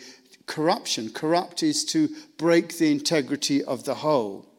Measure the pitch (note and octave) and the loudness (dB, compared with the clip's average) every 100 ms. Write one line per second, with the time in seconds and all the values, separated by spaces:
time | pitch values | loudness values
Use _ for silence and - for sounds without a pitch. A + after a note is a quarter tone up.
0 | - - _ - - - D#3 G#3+ - - | -12 -20 _ -18 -10 -2 0 0 -2 -6
1 | A2 - D#3 E3+ F3+ - D#3 D3 - D#3+ | -6 -4 0 0 0 -2 0 0 0 0
2 | D3+ D3+ - - E3 E3+ E3 - D#3 D3 | 0 -2 -18 -2 4 4 4 2 2 2
3 | D3 E3 B2+ C#3 - C#3 - B2+ C#3 A#2 | 2 0 0 -4 0 0 0 -4 -4 -2
4 | D3 D3 G#2+ G2 - | 0 2 0 -6 -14